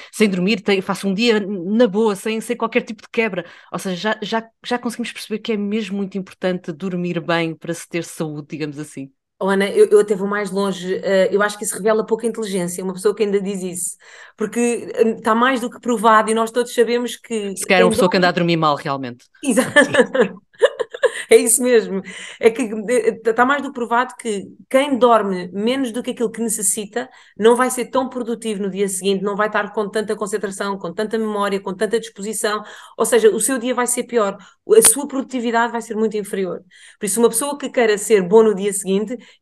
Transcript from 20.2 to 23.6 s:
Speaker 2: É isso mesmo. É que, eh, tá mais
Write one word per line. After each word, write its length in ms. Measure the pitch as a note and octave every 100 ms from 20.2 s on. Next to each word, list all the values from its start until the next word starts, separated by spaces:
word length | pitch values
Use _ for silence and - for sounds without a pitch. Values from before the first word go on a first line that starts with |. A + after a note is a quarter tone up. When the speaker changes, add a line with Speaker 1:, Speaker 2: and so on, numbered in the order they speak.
| A3+ - - - A4 - - - B4 - -
Speaker 2:
É 60 | A#3
isso 260 | B3+ -
mesmo. 400 | B3 A#3+ F#3+ F#3+ F#3+ - - -
É 100 | A#3
que, 120 | A3+ A3+ A3 G3+
eh, 440 | B3 - G3 A3+
tá 120 | A3+
mais 180 | B3+ C#4+